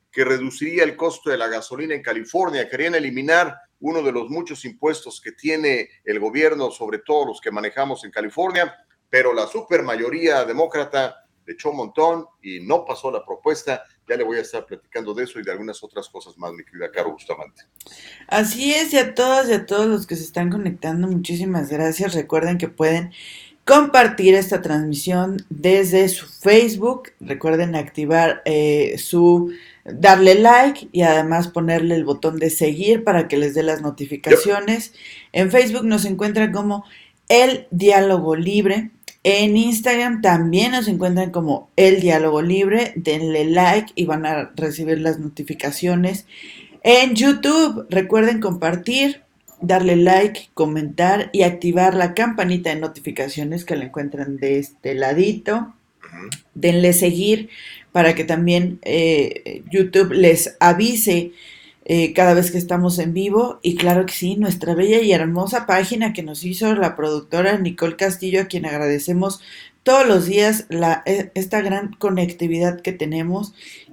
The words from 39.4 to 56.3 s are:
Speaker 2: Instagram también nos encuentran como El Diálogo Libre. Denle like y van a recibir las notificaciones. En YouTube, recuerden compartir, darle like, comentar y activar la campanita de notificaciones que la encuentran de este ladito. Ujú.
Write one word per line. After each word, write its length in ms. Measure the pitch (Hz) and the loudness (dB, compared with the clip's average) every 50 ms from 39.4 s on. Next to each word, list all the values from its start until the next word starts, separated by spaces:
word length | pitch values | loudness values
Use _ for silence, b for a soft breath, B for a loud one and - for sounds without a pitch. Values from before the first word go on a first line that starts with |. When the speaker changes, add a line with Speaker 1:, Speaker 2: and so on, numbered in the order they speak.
| 214 208 208 | 2 2 4
Speaker 2:
Instagram 680 | 220 233 240 233 220 226 254 240 240 240 247 233 220 | 2 2 2 0 -2 0 0 0 0 0 -2 -2 0
también 500 | 220 190 175 165 170 165 170 190 220 247 | 2 4 4 4 2 2 2 2 2 2
nos 160 | 254 254 220 | 0 -2 -2
encuentran 420 | 214 185 170 185 180 180 185 185 175 | -2 -2 -2 0 0 0 0 -2 -2
como 400 | - 175 165 151 135 - - _ - | -4 -4 -2 -2 -2 -4 -6 _ 2
El 260 | - 190 190 190 190 | 4 6 6 6 4
Diálogo 400 | 170 175 160 156 156 156 151 151 | 4 2 2 2 2 2 0 0
Libre. 520 | 165 175 185 190 196 196 208 233 240 - - | 0 0 0 0 2 2 2 0 0 -2 -6
Denle 500 | 170 170 160 151 156 165 160 156 151 151 | -6 -4 -2 -2 -2 -2 -2 -2 0 0
like 460 | 160 165 175 180 180 190 214 214 - - | 2 2 4 4 4 2 2 -2 -4 -6
y 120 | - 175 | -4 -4
van 200 | 160 156 156 160 | -2 -2 -4 -2
a 260 | 156 156 151 131 - - | -4 -4 -4 -6 -8 -8
recibir 440 | - 160 151 147 156 160 156 160 156 | -6 -6 -6 -6 -6 -2 -2 -2 0
las 200 | 160 160 156 156 | 0 -2 -2 -4
notificaciones. 1080 | 156 151 147 - - - 147 - - 143 147 - 180 180 180 175 180 185 190 196 - B B B B B B B B B B B | -6 -12 -10 -12 -12 -12 -10 -8 -8 -8 -8 -4 -2 -2 0 0 0 -2 -2 -6 -12 B B B B B B B B B B B
En 320 | - 226 240 247 262 262 233 | 4 6 6 6 6 4 2
YouTube, 720 | 208 262 277 285 - - 285 302 320 320 294 220 226 - - | 2 2 2 2 2 2 2 4 4 2 2 0 -6 -8 -2
recuerden 500 | 180 190 185 185 220 220 220 233 233 220 | -2 -2 0 2 2 2 4 2 2 0
compartir, 840 | 214 190 175 175 160 165 170 175 175 233 247 269 277 285 285 - _ _ _ _ _ _ _ - | -2 -4 -4 -2 -2 -2 -4 -4 -4 -2 0 2 0 0 -2 -4 _ _ _ _ _ _ _ -6
darle 360 | 175 175 185 190 180 180 175 | 0 2 2 4 4 4 4
like, 500 | 170 175 185 190 190 208 208 208 - - _ - | 6 6 6 6 4 4 2 -2 -6 -16 _ -2
comentar 760 | - 160 151 156 156 151 143 143 - 175 180 196 208 202 - - | -2 -2 0 0 -4 -6 -6 -2 0 2 2 2 0 -2 -4 0
y 100 | 202 180 | 2 2
activar 500 | 175 175 175 - 175 170 175 185 190 185 | 2 2 0 -2 0 2 4 2 2 2
la 200 | 190 180 175 175 | 2 0 0 0
campanita 560 | - 233 233 220 214 185 180 180 175 175 165 | -2 -2 -2 0 -2 -2 -2 -2 -2 -2 -4
de 100 | 151 156 | -4 -4
notificaciones 840 | 160 160 - - - 151 - - 135 139 139 156 147 147 165 175 175 | -6 -8 -10 -10 -12 -10 -8 -6 -8 -6 -6 -8 -8 -6 -8 -8 -6
que 100 | - 165 | -6 -6
la 80 | 143 127 | -6 -8
encuentran 540 | 127 - 151 143 143 - 139 139 139 139 | -8 -10 -8 -10 -8 -8 -10 -10 -8 -8
de 200 | 135 139 139 139 | -4 -2 -2 -2
este 380 | 139 139 - _ _ - 135 135 | -2 -2 -6 _ _ -8 -6 -4
ladito. 800 | 131 135 131 143 165 190 208 202 - - 202 214 233 220 - - _ _ _ _ | -2 -2 -2 0 0 0 0 0 -4 -4 -4 -4 -4 -4 -8 -14 _ _ _ _
Ujú. 320 | _ - - - 85 92 107 | _ -20 -20 -20 -18 -16 -16